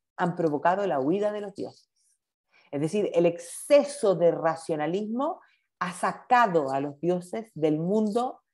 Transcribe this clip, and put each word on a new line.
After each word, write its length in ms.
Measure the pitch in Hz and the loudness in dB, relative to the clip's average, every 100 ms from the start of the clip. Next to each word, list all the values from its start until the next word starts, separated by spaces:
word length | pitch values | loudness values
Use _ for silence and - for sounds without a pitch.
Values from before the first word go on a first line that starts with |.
| _ - | _ -4
han 220 | 170 170 | -2 0
provocado 500 | 165 147 165 196 196 | -2 2 0 2 0
la 140 | 143 | 0
huida 320 | 135 196 208 | 0 0 0
de 80 | 208 | -4
los 120 | 202 | -10
dioses. 360 | - 113 - _ _ _ _ _ _ _ _ _ | -10 -14 -14 _ _ _ _ _ _ _ _ _
Es 80 | 143 | -4
decir, 320 | 156 208 185 | -2 -2 0
el 120 | 170 175 | 2 2
exceso 920 | 170 - - - 285 - - 208 170 | 0 -12 -14 4 4 4 -2 0 4
de 160 | 170 | 2
racionalismo 1120 | 160 160 160 - 151 151 190 214 240 302 370 _ _ _ - | 2 -2 -4 -6 -4 -2 -4 -4 -4 -4 -6 _ _ _ -8
ha 120 | 180 | -8
sacado 800 | - 202 - - 247 226 165 135 | -4 -4 -4 2 4 6 4 2
a 80 | 139 | -2
los 180 | 143 143 | -4 -4
dioses 500 | 170 180 175 226 220 | -2 -2 -2 -10 -10
del 260 | 151 156 151 | -2 0 2
mundo 640 | 175 214 214 226 254 - _ | 0 0 0 0 -2 -6 _